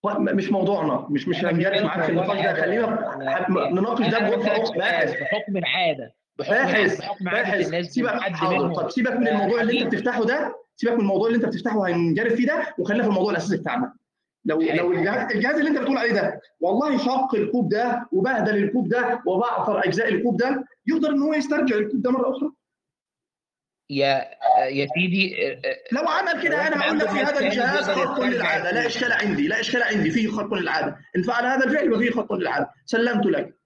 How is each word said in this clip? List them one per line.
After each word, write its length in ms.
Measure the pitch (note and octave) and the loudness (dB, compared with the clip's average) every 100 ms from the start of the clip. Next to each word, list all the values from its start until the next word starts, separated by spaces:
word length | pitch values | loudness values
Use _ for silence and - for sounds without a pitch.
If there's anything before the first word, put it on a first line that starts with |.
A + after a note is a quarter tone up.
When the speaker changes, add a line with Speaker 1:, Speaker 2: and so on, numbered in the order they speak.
Speaker 1:
م-، 320 | G3+ - - G3 | -4 -2 0 0
مش 140 | F#3+ | 0
موضوعنا، 540 | G3 F3+ F#3+ D#3 B2+ - | 0 2 0 0 -2 -2
مش، 180 | C#3+ - | -4 -2
مش 80 | E3 | -2
Speaker 2:
إحنا 140 | F3 | 0
Speaker 1:
هنجرف 180 | E3 F#3 | 2 2
Speaker 2:
بنتكلم 180 | G3+ F#3 | 2 0
Speaker 1:
معاك 140 | E3+ | 0
في 60 | D#3+ | 0
Speaker 2:
في 60 | |
Speaker 1:
النقاش 260 | E3+ F#3+ G3 | 0 0 0
ده، 60 | |
Speaker 2:
موضوع 160 | F3 - | 0 0
Speaker 1:
خلينا 240 | F3+ G#3+ A3+ | 0 0 0
Speaker 2:
واحد. 560 | - - C3+ - F3+ | -2 -4 -6 -4 -2
Speaker 1:
ح-، 60 | F3+ | 0
نناقش 580 | F#3 C#3+ F3+ G#3+ A#3+ G3 | 0 0 0 0 0 2
ده 80 | A3+ | 2
Speaker 2:
أنا 100 | G3+ | 2
Speaker 1:
بغرفة 140 | A#3 | 0
Speaker 2:
بسألك 180 | G#3 G3+ | 0 0
Speaker 1:
أخرى. 60 | A3+ | 0
Speaker 2:
سؤال 120 | E3+ | -2
Speaker 1:
باحث. 320 | F3+ E3+ - - | 0 0 0 -2
Speaker 2:
بحكم 360 | D3 G#3+ G#3+ G3 | -4 -4 -2 -4
العادة، 580 | D#3+ D3+ F3 C#3+ A2+ _ _ - | -2 0 0 -2 -8 _ _ -10
بحكم 160 | C#3 | 0
Speaker 1:
باحث، 200 | G#3+ C#4 A3+ | 0 2 2
Speaker 2:
العادة، 220 | F#3+ - | 2 0
بحكم 300 | G3 G3+ F#3 | -6 -6 -4
عادة 140 | G#3 | -2
Speaker 1:
باحث، 240 | F#3+ G3+ D#3+ | 0 0 0
Speaker 2:
الناس 200 | E3+ F3 | -2 -2
دي، 60 | |
Speaker 1:
سيبك، 180 | - A#3 - | -2 -2 -2
Speaker 2:
حد 120 | G3 | -4
Speaker 1:
حاضر. 220 | E3 F#3 E3+ | -2 0 0
Speaker 2:
منهم 160 | C#3+ | 0
Speaker 1:
طب 160 | E3+ - | -2 -2
سيبك 220 | - B3 | 0 0
من 160 | A#3+ A3+ | 0 0
الموضوع 320 | G#3 G3 A#3 | 2 2 2
اللي 120 | A3 | 2
أنت 80 | - | 0
Speaker 2:
حبيبي. 140 | - G#3 | 0 0
Speaker 1:
بتفتحه 280 | B3 A#3+ | -2 0
ده، 300 | A3 C#4 - - - _ | 0 0 -2 -8 -20 _
سيبك 160 | A3+ | 0
من 60 | A#3 | 2
الموضوع 260 | G3 F#3+ A3+ | 2 2 2
اللي 100 | A#3 | 2
أنت 100 | - | 0
بتفتحه، 400 | - A#3 G#3+ F#3 | -2 -2 0 0
هنجرف 440 | E3+ E3+ D#3+ A#3 | 2 2 2 2
فيه 120 | A3+ B3+ | 2 2
ده، 280 | D#4+ D#4+ - | 0 -4 -4
وخلينا 240 | G#3+ G#3+ | -2 0
في 60 | G#3+ | 2
الموضوع 220 | G3 G3 | 2 0
الأساسي 260 | F3+ G#3 F3 | -2 -2 -2
بتاعنا. 360 | - B2 B3+ - _ _ _ _ | -2 -4 -4 -8 _ _ _ _
لو، 160 | - D#3 | -2 0
Speaker 2:
حلو. 160 | D#3+ D#3 | 2 2
Speaker 1:
لو 160 | F3 | 2
الجهاز، 400 | E3+ E3 B3 A#3+ | 2 0 0 -2
الجهاز 240 | G#3+ A#3+ D4+ | 0 2 2
اللي 140 | D4+ | 2
أنت 80 | C#4+ | 2
بتقول 200 | B3+ C4 | 0 0
عليه 140 | A#3 | 2
ده، 280 | G3+ E3 - - _ | 2 0 -4 -14 _
والله 380 | E3+ G#3 D4 C4 | 0 2 2 0
شق 360 | B3 C4 C4 | 0 0 0
الكوب 340 | A3 F3 B3 F#3+ | 0 0 0 0
ده 380 | G#3 A#3+ A#3+ - | 0 0 -2 -2
وبهدل 440 | F#4 B3+ B3 G#3 G#3 | 0 2 2 2 2
الكوب 320 | G3+ B3 F3 | 2 0 0
ده 320 | A#3+ B3 A#3+ - | 0 0 0 0
وبعثر 580 | - A#3+ A#3 - F#3 F3+ | 0 0 0 0 0 0
أجزاء 220 | F3 A3+ | 0 0
الكوب 280 | G3 A#3+ F3+ | 2 0 2
ده، 280 | B3 C#4 - _ - | 0 0 -6 _ -2
يقدر 240 | D#4+ D4+ | 0 2
إن 120 | C#4 | 2
هو 120 | D4 | 2
يسترجع 420 | D4+ C#4 D4 C4 G#3+ | 0 0 0 2 0
الكوب 260 | G#3+ B3+ | 0 0
ده 80 | B3 | 0
مرة 200 | B3+ B3+ C4 | 0 0 -2
أخرى. 140 | D4+ - _ _ _ _ _ _ _ _ _ _ _ _ _ | -6 -8 _ _ _ _ _ _ _ _ _ _ _ _ _
Speaker 2:
يا، 340 | C#3 C#3 C3+ - - B2 B2 C3 | 0 2 2 -2 -2 4 4 4
يا 160 | C#3 C#3 | 0 -2
سيدي، 520 | - F#3 F#3+ F#3+ - C3+ | 0 0 2 0 0 -4
آه، 60 | |
آه، 240 | B2+ C3 C3 - | -2 -6 -6 -6
Speaker 1:
لو 160 | B3 E4+ | -4 0
عمل 340 | E4+ F#4+ D#4 | 0 0 -2
كده، 140 | F4 D4+ | 0 0
Speaker 2:
هو 100 | D#4 | 0
Speaker 1:
أنا 100 | D#4 | 0
Speaker 2:
إحنا 100 | - | 0
Speaker 1:
هقول 120 | D#4 | 0
لك 100 | - | 0
في 100 | - | 0
Speaker 2:
عندنا 120 | C#4 | 0
Speaker 1:
هذا 0 | |
Speaker 2:
ناس 80 | C#4+ | 0
تانية 100 | - | 0
Speaker 1:
الجهاز 360 | B3 B3 D4 C#4+ | 0 0 0 0
Speaker 2:
بيقدر 160 | C#4 C4 | 0 0
Speaker 1:
خرق 120 | C#4 | 0
Speaker 2:
يسترجع 180 | B3 A#3+ | 0 0
Speaker 1:
للعادة، 260 | F#3 G3 | 0 -2
لا 60 | F3 | 0
Speaker 2:
الكوب. 160 | A3 A#3 | 0 -2
Speaker 1:
إشكال 260 | A#3 A#3+ | -2 -2
عندي، 360 | A3+ G#3+ D3+ C#3+ | 0 0 0 0
لا 120 | A#3 | 0
إشكال 220 | A3+ B3 | -2 0
عندي، 280 | A#3+ G#3 D#3 | 0 0 0
فيه 180 | A#3 A3 | 0 0
خرق 260 | G#3+ G3+ | -2 -4
للعادة. 420 | G3+ E3 D#3 D3 - - F3+ | -2 -2 -2 -2 -6 -6 -2
إن 60 | |
فعل 240 | F#3 A#3+ B3 | 0 0 0
هذا 180 | C4 | 2
الفعل 200 | C4 D4+ | 2 2
يبقى 140 | D4 A3 | 2 2
فيه 120 | A#3+ | 0
خرق 220 | A#3 G3+ | -2 -2
للعادة، 380 | G3 D#3+ C3+ - - - | -4 -2 -2 -4 -8 -4
سلمت 400 | A3+ A#3+ A3 G3+ | 0 2 2 2
لك. 280 | D3+ - - | 0 -2 -12